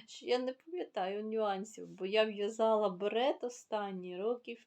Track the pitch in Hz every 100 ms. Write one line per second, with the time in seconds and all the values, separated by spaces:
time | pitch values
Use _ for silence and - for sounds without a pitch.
0 | 220 - 247 247 254 262 - 359 - 214
1 | 185 208 214 220 208 196 208 - 175 170
2 | 190 214 220 202 202 220 220 214 208 180
3 | 202 214 262 359 160 - - 214 202 190
4 | 180 180 214 240 240 233